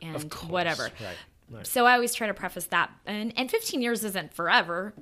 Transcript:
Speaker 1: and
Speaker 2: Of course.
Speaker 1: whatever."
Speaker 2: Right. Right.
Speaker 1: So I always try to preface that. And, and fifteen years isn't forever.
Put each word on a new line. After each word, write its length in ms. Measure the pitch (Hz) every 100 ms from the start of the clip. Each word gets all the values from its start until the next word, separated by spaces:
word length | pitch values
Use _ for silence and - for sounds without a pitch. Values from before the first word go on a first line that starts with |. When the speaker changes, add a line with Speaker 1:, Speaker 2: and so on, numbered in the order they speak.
Speaker 1:
and 140 | 165 160
Speaker 2:
Of 120 | 151
course. 220 | - 165
Speaker 1:
whatever." 320 | 180 170 143 117 -
Speaker 2:
Right. 160 | 101 85 - _ -
Right. 180 | 110 -
Speaker 1:
So 200 | 254 240
I 80 |
always 180 | 247 240
try 120 | - 214
to 80 |
preface 320 | 196 185 - 165
that. 240 | 175 - - -
And, 260 | 208 220 240
and 140 | 254
fifteen 320 | 453 453 277
years 220 | 240 226
isn't 300 | 214 185 151
forever. 580 | - 170 233 170 170 202 -